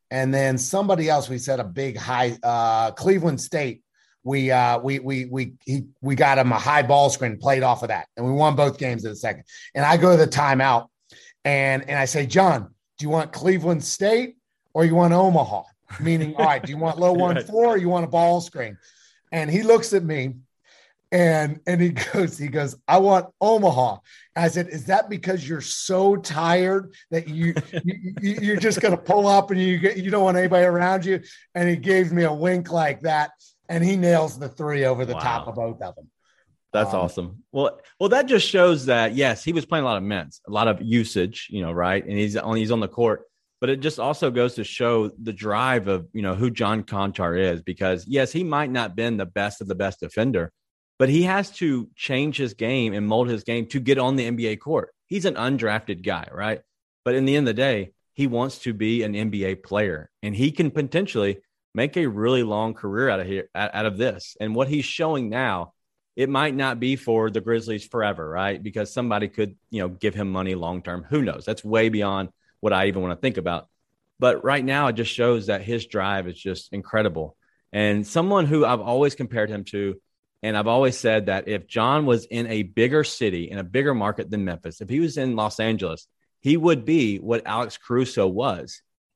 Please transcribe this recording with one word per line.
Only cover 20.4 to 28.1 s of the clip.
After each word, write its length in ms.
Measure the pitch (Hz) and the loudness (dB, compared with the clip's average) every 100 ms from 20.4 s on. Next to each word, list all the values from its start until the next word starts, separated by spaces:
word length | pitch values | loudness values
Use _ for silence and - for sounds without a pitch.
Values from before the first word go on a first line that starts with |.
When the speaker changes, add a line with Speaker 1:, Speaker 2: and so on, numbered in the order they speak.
| - _ _ _ _ _ _ | -18 _ _ _ _ _ _
Speaker 1:
and, 500 | 180 170 156 151 156 - | 4 4 4 0 -4 -2
and 140 | 175 | 2
he 100 | 175 | 2
<laughs> 220 | 131 - | 0 -4
goes, 240 | 208 202 - | -2 -2 -4
he 120 | 147 | -6
goes, 280 | 147 143 123 - | -4 -4 -4 4
"I 120 | 175 | 6
want 280 | 196 190 180 - | 6 4 2 0
Omaha." 580 | 202 220 190 127 123 98 _ - _ - | 2 4 4 4 2 -2 _ -20 _ -2
And 80 | |
I 40 | 170 | 0
said, 200 | 160 175 | 0 -4
"Is 180 | 156 131 | -6 0
that 220 | 196 208 | 0 0
because 400 | 196 180 185 135 | -4 -4 -4 -4
you're 140 | 160 | -8
so 540 | - - - 185 196 202 | -8 -8 -2 2 4 2
tired 760 | 170 156 165 175 185 196 190 - _ | 0 -2 2 2 2 0 -4 -12 _
that 180 | 165 160 | -6 -4
you, 260 | 156 165 160 | -2 -2 -2
Speaker 2:
<laughs> 220 | - 170 | -4 -6
Speaker 1:
you, 300 | 170 196 185 | -4 -6 -8